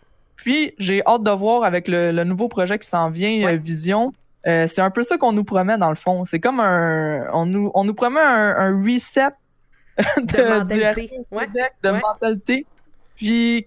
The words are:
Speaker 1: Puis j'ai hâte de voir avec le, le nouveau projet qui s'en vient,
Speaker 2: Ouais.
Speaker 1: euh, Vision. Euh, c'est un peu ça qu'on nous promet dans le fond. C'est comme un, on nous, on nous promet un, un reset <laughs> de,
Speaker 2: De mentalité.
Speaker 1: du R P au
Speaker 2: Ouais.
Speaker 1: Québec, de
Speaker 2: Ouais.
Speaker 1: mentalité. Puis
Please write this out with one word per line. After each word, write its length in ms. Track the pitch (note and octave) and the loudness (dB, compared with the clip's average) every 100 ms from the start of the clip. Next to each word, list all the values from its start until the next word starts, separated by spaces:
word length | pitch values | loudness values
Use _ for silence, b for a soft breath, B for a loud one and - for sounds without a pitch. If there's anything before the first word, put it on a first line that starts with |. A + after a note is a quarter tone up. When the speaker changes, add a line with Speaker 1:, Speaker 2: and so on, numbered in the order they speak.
| _ _ _ _ | _ _ _ _
Speaker 1:
Puis 380 | A#3 D4 D4+ - | -2 0 -2 -4
j'ai 260 | F#3 G3 - | -2 0 2
hâte 160 | A#3 | 2
de 80 | G#3+ | 2
voir 340 | G3 G#3 A#3+ | 0 2 2
avec 240 | G#3+ F3 F3 | 2 0 -2
le, 220 | F3 F3 | 0 0
le 120 | E3 | 0
nouveau 240 | F3 F#3 A#3 | -2 -2 -2
projet 300 | G3+ F#3 G#3 | -2 -2 -2
qui 80 | - | -4
s'en 200 | F3 D#3+ | -2 -2
vient, 340 | E3 G#3 A3 | -2 -2 0
Speaker 2:
Ouais. 100 | F#3+ | 0
Speaker 1:
euh, 20 | E3 | 0
Vision. 560 | D#3+ D#3+ E3 G#3 B3 - _ _ - | -2 -4 -2 0 -2 -6 _ _ 0
Euh, 200 | E3 E3 | 0 0
c'est 140 | - | 2
un 80 | F#3+ | 0
peu 120 | G#3+ | 0
ça 140 | A#3+ F4 | -2 0
qu'on 160 | A#3+ | 2
nous 120 | G#3 | 0
promet 340 | G#3 G3 F#3 A3 | 0 0 0 2
dans 100 | E3 | 0
le 60 | |
fond. 300 | D#3 - F3+ | 0 -2 -2
C'est 160 | F3+ E3 | -2 -2
comme 200 | A#3+ C4 | -2 2
un, 680 | G#3 F3 E3+ D#3+ D#3 D3 - | 2 2 2 0 -2 -4 -4
on 140 | D#3 E3+ | -2 -2
nous, 240 | G3 G3+ | -2 0
on 100 | F#3+ | 0
nous 100 | G3+ | -2
promet 260 | G#3 A#3+ C#4+ | 0 0 2
un, 340 | D4+ A#3 G#3 - | 4 4 2 2
un 260 | F#3+ G3 | 0 2
reset 460 | G3+ B3 - C#4 C#4 - _ _ _ _ _ - | 0 -2 0 0 0 -2 _ _ _ _ _ -2
<laughs> 20 | - - | 0 0
de, 180 | A#3+ - | 0 2
Speaker 2:
De 120 | A#3 | 2
mentalité. 260 | A3 F#3 G#3+ | 2 0 0
Speaker 1:
du 80 | |
R 100 | G#3+ | 0
P 160 | G#3+ A3+ C4 A#3+ | 0 -6 -12 -10
au 60 | G#3 | -8
Speaker 2:
Ouais. 100 | A#3+ | -6
Speaker 1:
Québec, 260 | A#3+ C4 - | -4 -4 -2
de 80 | G3 | 0
Speaker 2:
Ouais. 100 | G#3+ | 0
Speaker 1:
mentalité. 680 | G#3+ G#3+ A3+ G#3 - C4 D#4 _ - - - - | -2 -2 -2 -4 -2 -4 -4 _ -20 -20 -20 -8
Puis 500 | G#3+ A#3 A#3 A#3 | -2 0 2 0